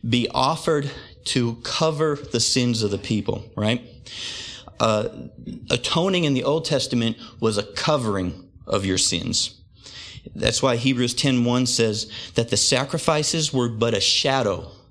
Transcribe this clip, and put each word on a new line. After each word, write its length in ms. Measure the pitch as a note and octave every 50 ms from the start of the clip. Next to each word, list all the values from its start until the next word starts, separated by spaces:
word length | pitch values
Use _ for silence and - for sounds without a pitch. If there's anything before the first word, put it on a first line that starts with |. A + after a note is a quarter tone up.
| - A#2
be 200 | A2+ A#2+ A#2 -
offered 580 | - C3 B2+ C#3 D#3+ D#3+ - - D#3+ D3 C#3 C#3 - - - - - - -
to 320 | - - C3 A#2+ A#2 A2+ A2+
cover 540 | - - - - D#3+ D#3+ D#3 D3 D#3+ D#3 D3 C#3 - -
the 80 | - A#2
sins 420 | - - - C3 B2 B2 A#2 A2
of 80 | A2 G2+
the 80 | G2 F#2+
people, 460 | - - A2+ G#2 F#2+ - - - - - -
right? 260 | - G#2 A2 A#2+ B2 - - - - - - - - - - - - - - - - - - - -
Uh, 280 | - A2+ G#2+ G#2+ G#2+ - - - - - - - - - - - - -
atoning 540 | - B2 - - - E3+ F3 G3 F#3+ F3+ E3
in 100 | D3 C#3
the 100 | B2+ A2+
Old 200 | C3+ D3 E3 -
Testament 520 | - D#3 C3 - - B2 A#2+ A2+ A#2 A2+ - - - - -
was 180 | - A2+ G#2+ G2+
a 40 |
covering 840 | G2+ - - - - - D3+ C#3+ A#2+ A2 G2 G2 F#2 F2+ E2 - - - _ - -
of 180 | - - G2+ G2
your 140 | F#2+ F#2 F#2
sins. 640 | - - F2 E2+ - - E2 - - - - - - - - - - - - - - - - - - - -
That's 280 | - - A#2 A#2 -
why 140 | - C3+ A#2+
Hebrews 380 | A#2 A#2 C3 C3 A#2+ B2 A#2+ A#2+
ten 300 | - - C#3 B2+ B2 A#2+
one 220 | A#2+ A#2+ B2+ B2+
says 440 | A#2+ - - A#2 A2 G#2 G#2 - - - - - - -
that 140 | - A#2 -
the 80 | -
sacrifices 960 | - - - C#3 B2 C#3 - - D#3 - - D#3 D3+ D3+ - - E3 D#3 D3
were 160 | - C3 B2 A#2
but 260 | A2+ A2 A#2 A#2 A2+
a 60 | G2+
shadow 680 | - - - - - C#3+ C3+ C3+ A#2+ G#2 F#2 E2+ E2+ - - - - -